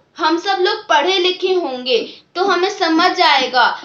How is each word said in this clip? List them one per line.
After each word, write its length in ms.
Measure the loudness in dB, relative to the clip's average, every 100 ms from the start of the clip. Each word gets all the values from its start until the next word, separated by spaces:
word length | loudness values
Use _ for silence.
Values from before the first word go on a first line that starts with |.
| _ -4
हम 200 | -2 -2
सब 180 | -2 0
लोग 280 | 0 -2 0
पढ़े 300 | 0 2 0
लिखे 340 | 0 -2 -2
होंगे 440 | -2 -2 -6 -2 -2 -2 -12 _ -4
तो 80 | 0
हमें 240 | 0 0
समझ 500 | -2 0 2 2 2
आएगा 440 | 2 2 0 2 0 0